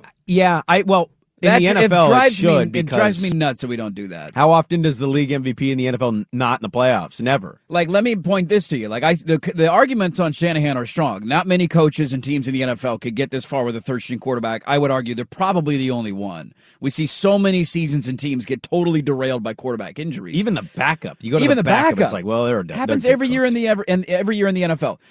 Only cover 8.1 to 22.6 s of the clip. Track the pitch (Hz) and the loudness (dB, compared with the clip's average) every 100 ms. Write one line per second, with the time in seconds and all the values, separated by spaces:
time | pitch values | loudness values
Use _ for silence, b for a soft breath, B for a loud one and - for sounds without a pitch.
8.1 | 214 170 196 175 208 - 135 107 113 151 | -2 0 0 2 0 0 -4 -4 -2 0
9.1 | 170 156 160 - 165 160 185 269 247 185 | 0 0 -2 0 0 2 4 2 0 -4
10.1 | 160 160 143 170 156 147 131 117 - - | -2 -4 -2 -2 0 -2 -2 -6 -4 -2
11.1 | 98 107 151 185 180 175 165 156 151 143 | -4 -2 -2 0 0 2 2 2 2 -4
12.1 | 131 131 147 127 131 127 117 127 113 123 | -4 -4 -4 -2 -2 -2 -2 -4 -4 -6
13.1 | 107 143 131 - 139 120 113 120 123 - | -4 -4 -4 -4 -4 -2 -4 -6 -6 -6
14.1 | 123 131 123 113 113 - 143 143 131 120 | -8 -4 -4 -2 -4 0 0 2 0 -2
15.1 | 117 123 - 190 185 151 143 131 120 110 | -6 -8 -4 -2 0 0 -2 -2 -2 -4
16.1 | 98 101 85 64 _ b b 135 - 156 | -6 -8 -10 -14 _ b b -6 -4 -4
17.1 | - 196 202 196 185 160 170 160 147 120 | 0 2 2 2 2 0 -2 -2 -2 -2
18.1 | 127 147 131 113 131 - 175 175 160 147 | -6 -4 -4 -4 -8 -4 -2 2 0 0
19.1 | 131 131 127 110 107 131 117 92 110 165 | -2 -2 -2 -4 -8 -6 -6 -8 -10 -8
20.1 | 147 87 151 214 165 90 - 135 160 95 | -8 -6 -4 -2 -2 -4 -2 0 -2 -6
21.1 | - 113 147 277 269 165 214 320 202 160 | -12 -2 2 2 2 2 2 2 2 0
22.1 | 98 95 113 120 117 | -2 -2 0 0 0